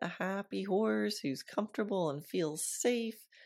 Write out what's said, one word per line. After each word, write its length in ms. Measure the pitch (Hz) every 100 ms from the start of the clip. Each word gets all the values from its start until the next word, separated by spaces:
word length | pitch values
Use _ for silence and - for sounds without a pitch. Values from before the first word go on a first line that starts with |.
a 60 | 175
happy 560 | - 185 196 196 196
horse 560 | 196 190 220 214 208 208
who's 240 | 143 131
comfortable 640 | - - 214 - 202 196 160
and 140 | 143
feels 420 | 151 185 156 156 -
safe, 600 | - 247 240 226 220 - -